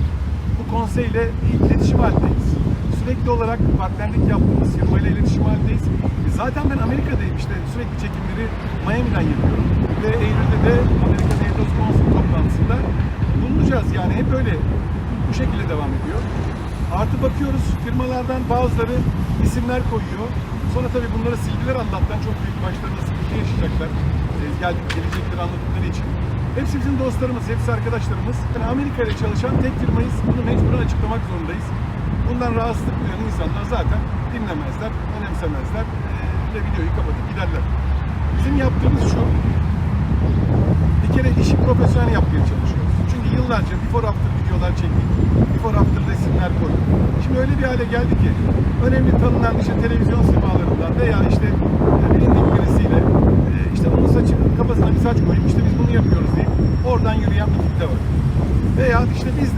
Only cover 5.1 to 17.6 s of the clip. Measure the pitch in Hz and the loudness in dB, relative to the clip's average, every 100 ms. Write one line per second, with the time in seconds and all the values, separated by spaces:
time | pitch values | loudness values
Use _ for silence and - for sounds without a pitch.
5.1 | - - - - - - - - - - | 2 2 2 2 2 2 0 0 -2 -2
6.1 | - - - 247 285 277 269 240 262 - | -2 -2 -2 -2 -2 0 0 0 0 0
7.1 | - - - - - - 240 247 - 208 | -2 -2 -2 -4 -4 -6 -6 -6 -6 -6
8.1 | 202 - - - - - - - 226 - | -6 -6 -4 -6 -6 -6 -4 -2 -2 0
9.1 | - - - - - - - - - 214 | 0 0 2 2 2 2 2 0 0 0
10.1 | 226 - - - - 233 254 - - - | 2 2 2 2 4 4 4 4 4 2
11.1 | - - - - - - - - - - | 2 2 0 0 0 0 0 2 2 4
12.1 | - - - - - - - - - - | 2 2 2 2 2 0 0 0 -2 -2
13.1 | - - - 262 - - 254 - - - | -2 -2 0 0 2 2 2 0 0 0
14.1 | - 254 254 - - - - - - - | 0 0 0 0 0 -2 -2 -4 -4 -4
15.1 | - - - - - - 151 151 - 151 | -4 -2 -2 -2 -2 -4 -4 -4 -4 -4
16.1 | 147 - - - - - - - 190 - | -4 -4 -6 -6 -6 -8 -6 -4 -2 -2
17.1 | - 262 - 277 262 | -2 -2 -2 -2 -2